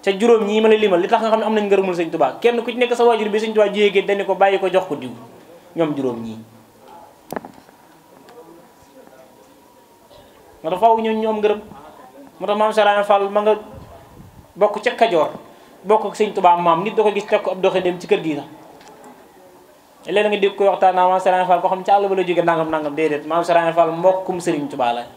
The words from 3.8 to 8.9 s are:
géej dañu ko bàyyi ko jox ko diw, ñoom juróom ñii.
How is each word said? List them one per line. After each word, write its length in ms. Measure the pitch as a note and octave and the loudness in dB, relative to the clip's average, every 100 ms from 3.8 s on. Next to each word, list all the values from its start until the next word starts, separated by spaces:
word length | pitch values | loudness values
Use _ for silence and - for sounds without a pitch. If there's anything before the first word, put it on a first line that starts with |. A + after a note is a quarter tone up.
| G3+ | 2
géej 140 | G3 F#3 | 2 0
dañu 160 | G3+ | -4
ko 80 | F#3+ | -2
bàyyi 220 | F#3 G3 G3 | 2 2 2
ko 100 | F#3 | 0
jox 160 | F3+ F#3 | 0 -2
ko 80 | C#3 | -8
diw, 160 | B2 B2+ - - - - - D#3+ | -8 -14 -20 -20 -20 -20 -14 -4
ñoom 160 | D#3+ | -2
juróom 320 | C#3+ C3 A2+ | -2 -4 -4
ñii. 140 | A2+ A2 A2 - - _ - - - _ _ - - - - - - - _ - - - E4 - - _ - | -10 -14 -16 -20 -20 _ -20 -20 -20 _ _ -14 -14 -20 -20 -20 -20 -20 _ -20 -20 -20 -20 -20 -20 _ -20